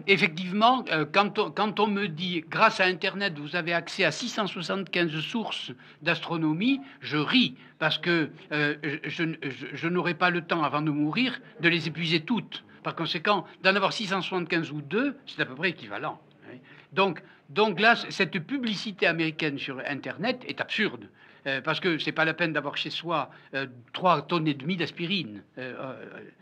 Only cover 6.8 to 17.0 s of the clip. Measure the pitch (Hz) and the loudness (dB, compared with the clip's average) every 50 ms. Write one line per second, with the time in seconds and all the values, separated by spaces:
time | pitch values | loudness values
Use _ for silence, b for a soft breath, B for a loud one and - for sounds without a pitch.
6.8 | B B B B - 120 135 151 147 143 - 262 233 170 - B B B B B | B B B B -8 -2 0 0 2 4 4 4 4 2 0 B B B B B
7.8 | 160 156 151 - - 175 175 170 151 147 B B B B 151 151 147 147 147 147 | 0 0 0 0 0 2 2 2 2 0 B B B B 0 0 2 2 0 -2
8.8 | 156 156 139 151 - 156 - - 170 160 160 - - 147 127 117 139 123 143 135 | -4 -4 -4 -4 -6 -6 -4 -2 -2 -2 -2 -4 -6 -8 -8 -8 -10 -10 -6 -4
9.8 | 143 170 175 180 156 175 170 160 185 180 170 175 170 - 185 170 151 139 123 147 | -2 0 0 0 0 0 0 2 2 2 2 2 0 0 0 2 2 2 2 2
10.8 | 151 156 143 147 147 151 151 226 254 254 254 - B B B B 156 170 165 170 | 2 2 2 2 2 2 2 2 2 0 0 -4 B B B B 4 4 4 4
11.8 | 139 165 147 156 170 156 165 165 156 - 247 202 - - - - - B B B | 2 -2 -4 -2 0 2 2 2 2 2 0 0 -2 -4 -8 -14 -16 B B B
12.8 | B 160 156 - 165 160 - 202 156 214 208 185 156 B B B - 190 190 202 | B -6 -4 -4 -2 -4 -4 0 2 4 4 2 2 B B B 4 4 4 6
13.8 | 196 170 - - 220 175 190 190 170 - 190 180 175 - 185 165 160 131 143 151 | 4 2 0 0 -4 -2 -2 -2 -2 0 -2 -2 0 0 0 0 0 -2 -4 -8
14.8 | 143 139 175 214 269 285 254 - - - - - 147 117 127 131 170 190 165 - | -6 -2 0 0 0 0 -2 -6 -12 -10 -4 -4 -4 -4 -4 -2 -2 -2 -2 -4
15.8 | 123 104 101 107 139 151 117 - - - - - - - 117 127 B B B B | -8 -8 -8 -6 -6 -6 -6 -8 -12 -20 -20 -20 -20 -18 -18 -18 B B B B
16.8 | B B - 165 | B B 2 4